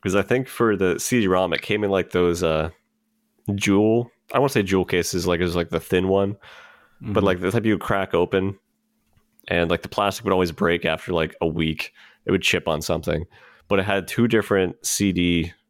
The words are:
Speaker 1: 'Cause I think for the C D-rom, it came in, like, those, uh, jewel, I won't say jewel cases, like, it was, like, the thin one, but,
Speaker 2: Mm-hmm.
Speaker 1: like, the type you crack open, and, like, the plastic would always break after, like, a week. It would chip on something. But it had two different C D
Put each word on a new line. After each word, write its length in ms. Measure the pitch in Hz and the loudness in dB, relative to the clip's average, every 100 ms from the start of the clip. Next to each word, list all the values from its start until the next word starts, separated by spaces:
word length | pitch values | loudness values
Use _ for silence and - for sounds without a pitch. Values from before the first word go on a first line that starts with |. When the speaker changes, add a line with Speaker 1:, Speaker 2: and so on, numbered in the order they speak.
Speaker 1:
'Cause 140 | 101 98 | 0 0
I 60 | |
think 260 | 95 123 127 | 2 0 -2
for 280 | - 117 101 | 0 0 2
the 220 | 95 82 | 0 0
C 220 | - 123 | 0 0
D-rom, 320 | 101 92 92 | 2 2 2
it 100 | 82 | -2
came 220 | - 107 | -2 -2
in, 60 | 104 | 0
like, 200 | 98 85 | 0 0
those, 320 | 90 87 85 | 0 2 2
uh, 280 | 87 78 80 - _ _ _ _ _ _ - | 0 0 -2 -8 _ _ _ _ _ _ -6
jewel, 560 | 101 101 98 107 113 120 _ _ | -2 2 4 4 2 -2 _ _
I 40 | 120 | 0
won't 100 | 139 | 0
say 100 | 127 | 0
jewel 200 | 98 95 | 2 0
cases, 400 | 90 90 85 92 87 | 2 0 -2 -2 0
like, 120 | 85 | 0
it 40 | |
was, 100 | 87 | 0
like, 140 | 87 85 | 0 -2
the 80 | 82 | -4
thin 280 | - 92 92 | 0 0 2
one, 280 | 95 98 110 - - - - _ _ | 2 2 -4 -14 -20 -20 -20 _ _
but, 80 | 117 104 | -4 0
Speaker 2:
Mm-hmm. 60 | |
Speaker 1:
like, 160 | 98 90 | 2 0
the 100 | 92 | 0
type 120 | 113 | 0
you 140 | 110 101 | 0 -2
crack 340 | - 98 95 | 0 -2 0
open, 440 | - 87 98 95 98 _ _ _ _ _ _ _ _ - | 0 2 0 -2 -6 _ _ _ _ _ _ _ _ -4
and, 220 | 87 85 | -2 0
like, 120 | 85 | -2
the 60 | - | -4
plastic 360 | - 101 95 | -2 -2 -2
would 80 | 113 | -2
always 180 | 95 90 | 0 0
break 340 | 78 87 85 | 0 0 0
after, 280 | 80 80 - | 0 -4 -2
like, 240 | 87 80 - | -2 -2 -2
a 60 | 85 | -4
week. 460 | 80 80 76 - _ - _ | 0 -2 -2 -8 _ -20 _
It 80 | - | -2
would 100 | 95 | -2
chip 240 | - 90 85 | 0 -2 -2
on 160 | 76 | -4
something. 440 | - 82 80 78 82 - - _ _ | -2 -4 -2 -4 -6 -16 -20 _ _
But 100 | 101 | -2
it 60 | |
had 240 | 95 98 85 | 0 -2 -2
two 180 | - 117 | 0 2
different 580 | 110 101 98 92 - | 2 2 0 0 -4
C 280 | - - 104 | -6 0 0
D 400 | 90 90 87 82 - _ | 2 2 0 -2 -8 _